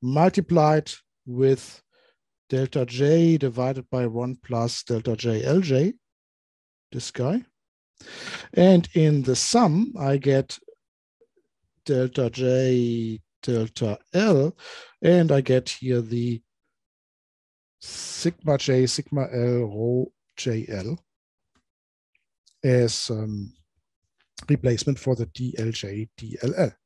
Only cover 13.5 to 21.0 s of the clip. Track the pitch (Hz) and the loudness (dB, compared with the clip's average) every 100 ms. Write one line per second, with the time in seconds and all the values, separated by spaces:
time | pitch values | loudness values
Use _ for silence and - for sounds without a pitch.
13.5 | 117 110 - 113 104 _ 175 214 160 147 | -2 -2 -4 -4 -4 _ 0 4 4 2
14.5 | - - - - _ 165 175 165 143 127 | -2 -18 -20 -20 _ 4 6 6 2 4
15.5 | 127 123 - 127 123 113 117 120 117 _ | 0 0 -10 -2 -2 -2 -4 -4 -6 _
16.5 | _ _ _ _ _ _ _ _ _ _ | _ _ _ _ _ _ _ _ _ _
17.5 | _ _ _ - - - - 170 175 156 | _ _ _ -18 -14 -12 -6 -6 -4 -2
18.5 | 139 - 127 127 - 147 147 131 123 120 | -2 2 2 2 -2 -4 -4 -4 -2 0
19.5 | 123 113 104 113 123 - _ _ - - | 0 -2 -4 -2 -2 -4 _ _ -10 -4
20.5 | 113 - 101 95 170 | -4 -6 -8 -8 -10